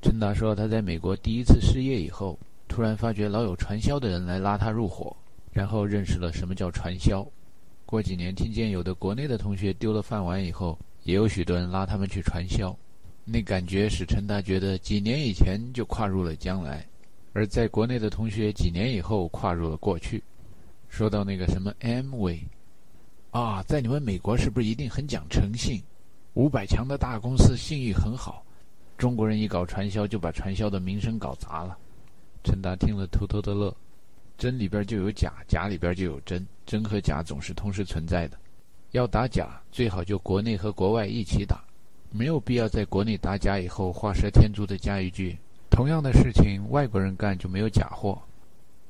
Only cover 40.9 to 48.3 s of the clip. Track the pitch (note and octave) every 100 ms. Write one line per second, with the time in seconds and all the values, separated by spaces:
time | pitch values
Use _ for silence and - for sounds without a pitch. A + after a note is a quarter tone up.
40.9 | A2+ G2+ A2+ G2+ - G2+ - - - -
41.9 | - - G#2 B2 D#3+ - B2 A2+ A2+ G2+
42.9 | F#2+ G#2+ G#2 F2+ G2 G2+ G2 F2+ - F#2
43.9 | E2+ A2 F#2+ G#2 A#2 A2 G2+ G2+ F#2+ -
44.9 | G2+ F#2 - F#2+ F2 - - - - C3
45.9 | D#3+ C#3+ B2 B2+ G#2+ G#2+ G2 G#2 C3+ C#3
46.9 | G#2 F#2+ F#2+ G#2 F#2 F2+ F#2 A2 - -
47.9 | - G2+ F#2+ -